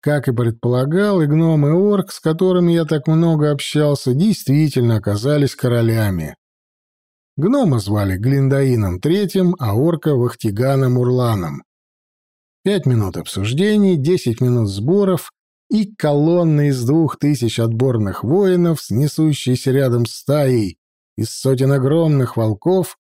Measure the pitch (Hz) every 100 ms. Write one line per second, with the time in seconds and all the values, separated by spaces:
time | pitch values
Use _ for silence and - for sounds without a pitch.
0 | - 147 131 117 117 113 120 123 135 170
1 | 208 196 147 151 165 156 147 165 202 202
2 | 190 - 165 160 185 180 175 170 156 156
3 | 151 160 165 160 147 143 - 147 151 143
4 | - 127 208 196 - 143 156 131 120 110
5 | 98 101 123 147 139 - 127 120 117 113
6 | 107 90 78 - _ _ _ _ _ _
7 | _ _ _ - 165 277 220 123 98 104
8 | 101 95 117 139 135 139 135 120 98 90
9 | 143 185 196 190 185 180 123 104 156 165
10 | 156 139 120 - 113 101 131 139 131 123
11 | 123 127 120 107 85 69 - _ _ _
12 | _ _ _ _ _ _ 190 202 143 120
13 | 98 87 80 - 98 131 202 214 196 175
14 | 135 180 - 113 127 123 107 98 117 196
15 | 196 180 - _ _ _ _ 214 208 -
16 | 151 147 151 175 170 151 147 131 117 156
17 | 156 - 143 147 117 - 113 113 131 113
18 | 104 95 104 170 196 180 175 156 - 104
19 | 147 - 156 143 - 127 - 131 135 120
20 | 117 - - 147 135 123 101 - _ _
21 | _ - 113 - 131 131 135 139 131 160
22 | 160 147 123 - 110 101 165 185 175 -